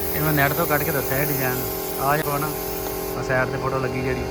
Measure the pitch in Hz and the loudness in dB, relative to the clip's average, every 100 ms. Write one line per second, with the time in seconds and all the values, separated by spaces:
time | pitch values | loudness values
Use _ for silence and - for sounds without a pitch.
0 | - 160 151 151 139 139 165 147 - 143 | -2 0 2 4 4 4 2 2 2 0
1 | 123 135 151 135 131 127 117 - - - | 0 0 0 0 0 0 -2 -4 -4 -2
2 | 135 147 143 143 151 151 - - - - | 2 2 2 0 -2 -4 -4 -4 -4 -4
3 | - - - 131 127 120 123 131 131 127 | -4 -4 0 0 0 0 -2 -2 -2 -2
4 | 127 127 123 | -2 -2 -4